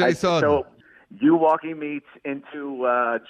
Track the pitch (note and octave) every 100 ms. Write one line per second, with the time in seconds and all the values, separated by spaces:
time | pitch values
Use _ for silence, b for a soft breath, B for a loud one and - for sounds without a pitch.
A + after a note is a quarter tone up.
0 | F3+ E3+ F#3 E3 D3 D3 - _ b b
1 | b G2 D3 E3 D#3+ D#3+ D#3+ D#3+ D3 D3
2 | - - C#3+ C#3 C#3 D3+ C#3+ C3 B2 B2
3 | A#2+ A#2 -